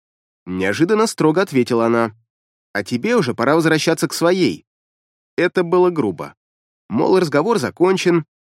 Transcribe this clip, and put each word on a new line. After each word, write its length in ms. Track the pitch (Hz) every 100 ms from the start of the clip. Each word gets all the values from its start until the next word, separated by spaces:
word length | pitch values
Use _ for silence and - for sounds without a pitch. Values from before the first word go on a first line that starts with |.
| _ _ _ _ -
неожиданно 600 | 92 92 101 170 214 220
строго 360 | - 156 156
ответила 420 | 196 135 120 117
она. 320 | 113 117 113 107 _ _ _ _ _
«А 100 | 101
тебе 320 | 101 120 202 240
уже 180 | 131
пора 200 | 110 120
возвращаться 540 | 160 160 156 170 165 160
к 60 |
своей». 500 | - 165 190 147 82 _ _ _ _ _ _ _ -
Это 260 | 175 -
было 280 | 170 180 180
грубо. 440 | 165 110 76 71 - _ _ _ _ -
Мол, 300 | 110 170 185
разговор 400 | 170 143 185 214
закончен, 680 | 117 - 180 185 180 170 - _